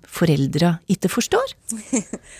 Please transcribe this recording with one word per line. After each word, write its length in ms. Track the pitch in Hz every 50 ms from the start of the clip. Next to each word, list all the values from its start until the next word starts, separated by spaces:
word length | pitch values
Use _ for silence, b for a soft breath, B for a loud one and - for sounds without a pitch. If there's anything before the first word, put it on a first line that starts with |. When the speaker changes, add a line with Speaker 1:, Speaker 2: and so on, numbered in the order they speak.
| -
Speaker 1:
foreldra 760 | - - - 175 160 147 143 135 135 - 151 175 175 165 - _ -
ikke 240 | 190 - - 180 -
forstår? 400 | 240 - - 370 466 539 508 - _ _ - 226 214 - - -
Speaker 2:
<laughs> 260 | 311 269 - - - B B B